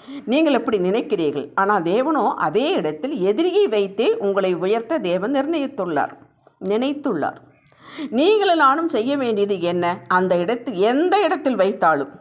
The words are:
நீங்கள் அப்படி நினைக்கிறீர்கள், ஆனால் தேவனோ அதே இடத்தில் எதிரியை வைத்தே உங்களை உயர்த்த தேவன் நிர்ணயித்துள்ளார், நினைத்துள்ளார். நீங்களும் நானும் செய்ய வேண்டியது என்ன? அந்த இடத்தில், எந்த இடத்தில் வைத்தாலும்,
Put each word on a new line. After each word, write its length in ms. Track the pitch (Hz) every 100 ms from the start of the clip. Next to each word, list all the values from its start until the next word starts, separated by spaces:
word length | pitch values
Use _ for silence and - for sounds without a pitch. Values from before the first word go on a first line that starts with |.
| - 277 -
நீங்கள் 280 | 269 320
அப்படி 240 | 254 240 214
நினைக்கிறீர்கள், 720 | 180 214 - 226 156 143 -
ஆனால் 280 | - 196 208
தேவனோ 520 | 165 208 262 302 220
அதே 380 | - 160 175 285
இடத்தில் 440 | 349 156 151 262 285
எதிரியை 460 | 180 214 349 359 392
வைத்தே 480 | 214 196 190 269 453
உங்களை 380 | 202 196 190
உயர்த்த 440 | 175 185 226 226 320
தேவன் 340 | 190 180 208
நிர்ணயித்துள்ளார், 840 | 277 285 330 233 - 175 147 95 - - _ _ _
நினைத்துள்ளார். 760 | 190 214 262 294 285 175 123 - - _ _ _ - - 294
நீங்களும் 540 | 226 330 440 392 330 277
நானும் 220 | 285 330
செய்ய 280 | 247 233 285
வேண்டியது 440 | 247 208 202 196
என்ன? 380 | 170 175 175 185 -
அந்த 280 | 185 185 180
இடத்தில், 380 | 175 247 262
எந்த 460 | 185 208 262 349 381
இடத்தில் 360 | 349 359 285 226
வைத்தாலும், 540 | 190 196 175 151 139 -